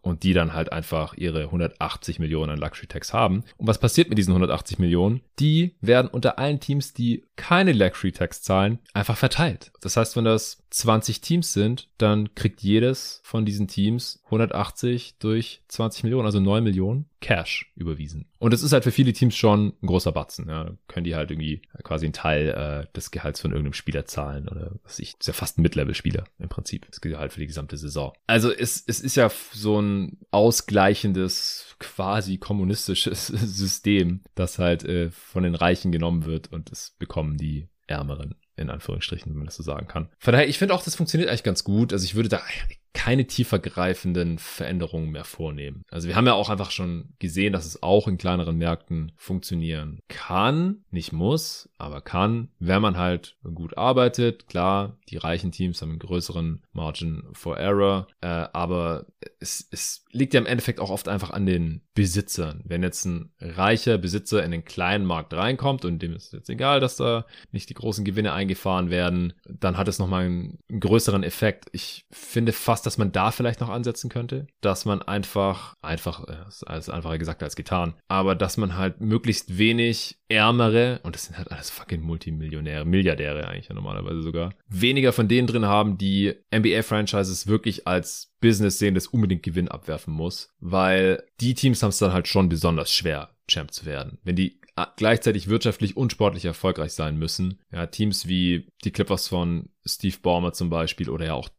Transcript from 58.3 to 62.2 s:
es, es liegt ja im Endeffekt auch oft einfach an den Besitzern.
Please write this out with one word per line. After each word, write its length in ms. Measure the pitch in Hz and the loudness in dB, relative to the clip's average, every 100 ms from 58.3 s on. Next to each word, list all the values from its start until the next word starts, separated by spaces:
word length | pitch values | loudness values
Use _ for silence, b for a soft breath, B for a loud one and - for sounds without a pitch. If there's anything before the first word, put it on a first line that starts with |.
| 85 82 - 87 90 85 80 - _ - _ | -4 -4 -4 -2 -2 -2 -4 -10 _ -20 _
es, 300 | - - - | -10 -10 -10
es 340 | - - - _ | -10 -8 -10 _
liegt 240 | 120 139 | -2 2
ja 60 | 135 | 2
im 60 | 113 | 2
Endeffekt 340 | 123 - - | -2 -2 -4
auch 100 | 98 | -4
oft 160 | 98 - | -4 -2
einfach 240 | 101 95 | -4 -4
an 160 | - 95 | -2 0
den 360 | 87 82 80 _ | 2 0 -6 _
Besitzern. 640 | - 98 90 | 0 2 2